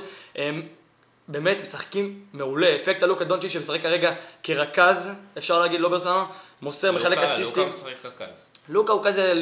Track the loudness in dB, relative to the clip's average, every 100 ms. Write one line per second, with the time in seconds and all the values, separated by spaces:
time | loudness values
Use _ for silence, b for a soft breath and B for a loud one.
0 | B B B -8 -6 -6 -10 -18 _ _
1 | _ _ -12 -4 0 -2 -4 -12 -8 -4
2 | -4 -8 -16 -8 -4 2 4 4 0 2
3 | 2 2 0 -2 -2 -6 -4 -4 0 2
4 | 2 0 B B -4 -2 0 4 6 4
5 | -2 -10 -14 -10 0 2 2 2 2 0
6 | 0 0 -2 B B B -10 -2 0 2
7 | 2 2 2 0 0 0 -2 -2 -12 -12
8 | -14 -14 -16 -16 -20 -20 -2 0 2 2
9 | 2 2 4 2